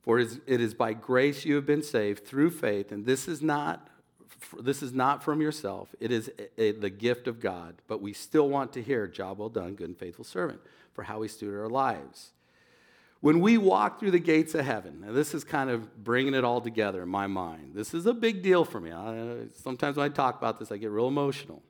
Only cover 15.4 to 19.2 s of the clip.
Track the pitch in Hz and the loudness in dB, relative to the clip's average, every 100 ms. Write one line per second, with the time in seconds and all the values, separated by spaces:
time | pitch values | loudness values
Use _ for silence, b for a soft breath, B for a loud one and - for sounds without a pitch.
15.4 | - 147 135 117 107 110 104 123 135 135 | -2 0 0 -2 -4 -10 0 2 2 2
16.4 | 123 120 117 110 104 95 90 98 98 95 | 2 0 -2 0 0 -2 -4 -2 -2 -4
17.4 | 87 80 69 90 110 165 190 240 226 196 | -6 -10 -12 -10 -6 0 0 2 -2 0
18.4 | 185 180 156 110 82 82 107 113 | 4 4 4 -2 -10 -10 -8 -8